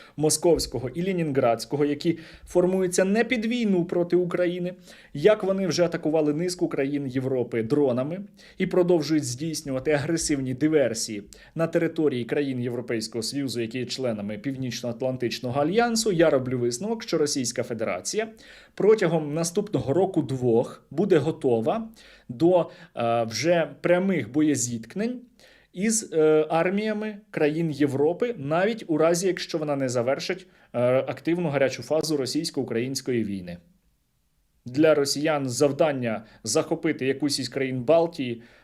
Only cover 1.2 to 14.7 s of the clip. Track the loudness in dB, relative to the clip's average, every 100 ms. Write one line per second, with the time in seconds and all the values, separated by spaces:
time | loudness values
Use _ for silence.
1.2 | 0 2 2 2 -2 -2 0 0 -2 -2
2.2 | -8 -20 0 2 2 2 0 2 2 2
3.2 | 2 0 0 0 2 2 2 -2 2 2
4.2 | 2 0 0 0 -6 -8 -18 -20 -14 2
5.2 | 4 4 2 0 0 2 0 0 0 2
6.2 | 2 0 -2 -2 -2 0 -2 -2 -4 -4
7.2 | -2 -2 -2 -2 0 2 2 0 -2 -8
8.2 | -12 -20 -20 -6 0 2 4 2 2 0
9.2 | 0 -6 -6 -6 -6 -4 0 0 0 -2
10.2 | 0 -2 -2 0 2 4 2 0 -6 -8
11.2 | -12 -20 -12 -4 0 0 0 2 0 0
12.2 | -2 -2 -2 -4 -4 -6 -4 -4 -4 -6
13.2 | -4 -4 -4 -4 -4 -6 -6 -4 -4 -4
14.2 | -6 -6 -8 -6 -6